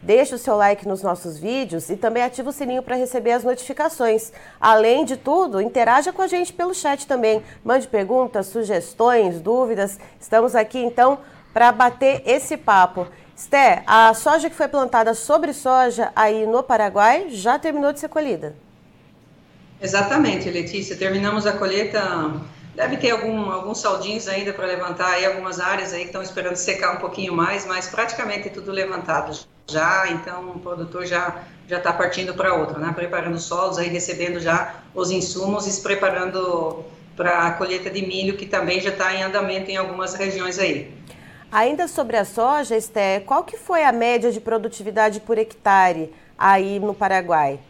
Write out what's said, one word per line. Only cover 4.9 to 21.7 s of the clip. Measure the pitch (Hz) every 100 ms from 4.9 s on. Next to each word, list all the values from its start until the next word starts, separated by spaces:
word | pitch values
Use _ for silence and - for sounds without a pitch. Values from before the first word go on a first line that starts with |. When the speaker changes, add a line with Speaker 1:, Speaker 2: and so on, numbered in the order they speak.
| 254
Speaker 1:
de | 277 254
tudo, | - 320 359 196
interaja | 214 240 226 247 302
com | 359
a | 370
gente | 359 349
pelo | - 349
chat | 370 294 285 -
também. | 262 220 220 214 - -
Mande | 262 262
perguntas, | 214 190 254 254 220 190
sugestões, | 226 214 196 170 - 233 240 196 170
dúvidas. | 165 240 247 214 196 202 - -
Estamos | - 220 247 240
aqui, | 220 254
então, | 240 240 254 277 - - -
pra | - 240
bater | 220 247 240 269 269 -
esse | 269 - 311
papo. | - 196 180 180 180 - - -
Esther, | - 277 262 180 -
a | 220 226 220
soja | - 311 302
que | -
foi | 285
plantada | 285 254 240 226
sobre | 226 - 302 311
soja | 277 262 254 254 220 226 -
aí | 214 220 214
no | 233
Paraguai | 262 226 208 190 214 285 381
já | 226 190 277
terminou | 320 294 285
de | 294
ser | 311
colhida? | 311 302 175 151 151 - _ _ _ _ _ _ _ _ _ - -
Speaker 2:
Exatamente, | 190 196 202 277 262 185 196
Letícia. | 175 170 202 196 175
Terminamos | 190 190 202 214 208
a |
colheita. | 196 196